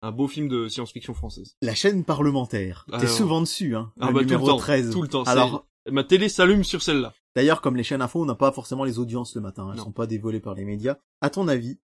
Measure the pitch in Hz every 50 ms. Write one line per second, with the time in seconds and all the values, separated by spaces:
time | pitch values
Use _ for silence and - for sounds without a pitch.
0 | - 110 107 120 139 139 139 156 151 143 127 120 117 110 107 - 120 113 - 120
1 | - - 117 - - 110 - - 98 - _ _ - 120 110 107 - 196 208 190
2 | 165 - 160 143 147 147 139 139 127 117 - 107 98 95 90 - - - - 117
3 | - 120 117 - 220 175 160 160 170 160 - - 202 151 117 110 113 113 - -
4 | 127 127 123 135 135 127 156 - 135 139 143 127 - - 147 135 123 117 113 185
5 | 165 139 - 139 127 123 123 127 127 123 127 143 - _ _ _ _ - 135 135
6 | 135 - 185 190 202 214 - - 185 180 202 208 190 - - 170 - - 160 139
7 | 123 113 - _ _ _ _ 127 131 147 156 151 - 147 131 123 120 - 143 135
8 | 127 123 - 170 165 147 123 - 139 135 135 - 127 - 135 131 135 135 117 113
9 | 123 117 113 123 120 - - 120 104 98 92 - 98 95 101 120 110 107 104 -
10 | 117 110 110 107 101 113 110 110 - - 98 95 98 101 104 104 104 127 143 -
11 | _ _ _ _ - 190 - 190 196 170 143 123 117 120 143 - _